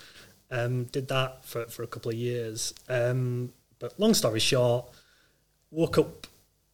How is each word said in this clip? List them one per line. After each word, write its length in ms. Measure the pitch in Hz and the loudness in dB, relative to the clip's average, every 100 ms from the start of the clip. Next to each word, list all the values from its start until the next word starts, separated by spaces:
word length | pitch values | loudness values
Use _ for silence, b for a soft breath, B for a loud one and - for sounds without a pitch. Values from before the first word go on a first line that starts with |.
| B B B B - | B B B B -8
Um, 340 | 127 120 127 120 | -4 -2 -2 -2
did 220 | 143 131 | -4 -2
that 380 | 131 131 - - | 0 0 -4 -10
for, 200 | 120 117 | -8 -8
for 180 | - | -10
a 40 | 113 | -10
couple 240 | 113 120 | -8 -6
of 60 | 113 | -4
years. 560 | 120 120 113 110 - - - | -2 -2 -4 -6 -8 -8 -4
Um, 640 | 123 120 127 127 123 123 - _ - | 0 2 0 0 -2 -6 -10 _ -12
but 180 | 120 - | -10 2
long 140 | 220 | 4
story 260 | 208 120 110 | 4 4 2
short, 440 | - 127 123 123 - b b b b b b _ _ | 2 4 4 2 -2 b b b b b b _ _
woke 280 | 156 165 160 | -2 2 2
up 300 | - - - _ _ _ _ | 2 0 -20 _ _ _ _